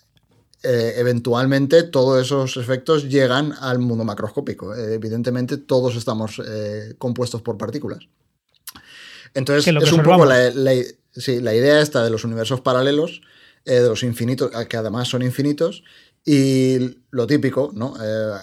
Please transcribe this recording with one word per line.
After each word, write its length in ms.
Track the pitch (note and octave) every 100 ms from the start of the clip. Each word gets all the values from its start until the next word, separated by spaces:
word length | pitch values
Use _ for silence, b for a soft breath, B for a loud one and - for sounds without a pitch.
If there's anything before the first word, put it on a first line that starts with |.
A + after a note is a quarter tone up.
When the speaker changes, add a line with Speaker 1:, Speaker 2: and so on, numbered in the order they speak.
| _ _ _ _ _ _
Speaker 1:
eh, 300 | C3+ A#2+ A#2 A2
eventualmente 840 | A#2+ A#2+ B2 A#2+ C3 C3+ C#3 E3
todos 380 | E3+ C#3 B2+ C3
esos 340 | B2 C#3 C3 C3
efectos 520 | A#2+ C3 - D#3 C#3
llegan 440 | C#3 C3 B2+ D3+ -
al 200 | C3 B2+
mundo 240 | B2 A2+
macroscópico. 720 | A2+ G2+ G#2+ - C#3 G2+ F#2 A2
Eh, 180 | A2
evidentemente, 640 | A2 A2 A2+ A#2+ B2 B2 C#3
todos 380 | - C3 B2+ A#2
estamos, 440 | A2+ A2 A2 - -
eh, 460 | G#2+ G#2 G#2+ G#2+ -
compuestos 420 | B2+ A#2+ A#2+ A#2
por 160 | A#2 G#2
partículas. 500 | G#2+ C#3+ A2 E2+ - _ _ _ _ _ - B B B B B B
Entonces, 320 | C#3 C3 C#3+ D3+
Speaker 2:
Que 60 |
lo 80 | D3+
que 40 | D3+
Speaker 1:
es 40 |
un 120 | E3
poco 200 | D#3 F3+
Speaker 2:
observamos. 320 | C#3+ B2+ B2 B2
Speaker 1:
la, 160 | C3
la, 100 | C3 - - _
sí, 300 | - B2 B2
la 120 | A#2+
idea 280 | A2 C3+ D3
esta 220 | D3 C3+
de 60 | A#2
los 140 | A2+
universos 380 | A#2 A2+ A2 B2+
paralelos, 600 | - B2+ C3+ D3 E3+ - b b b b -
eh, 160 | B2
de 80 | A#2+
los 120 | G#2+
infinitos, 460 | B2 A#2 A#2 B2+ C3 A#2 A2+
que 100 | A#2
además 320 | A2 A2 B2
son 120 | B2+
infinitos, 640 | B2 B2 C#3+ D3 E3 - b b b _ -
y 720 | C#3+ C3+ C3 C3 B2+ B2 - _
lo 160 | B2+ A#2
típico, 440 | D3 C3+ B2+ C#3+
¿no? 200 | G#2 B2+ C#3+
Eh, 300 | G#2+ A2 A2 G2+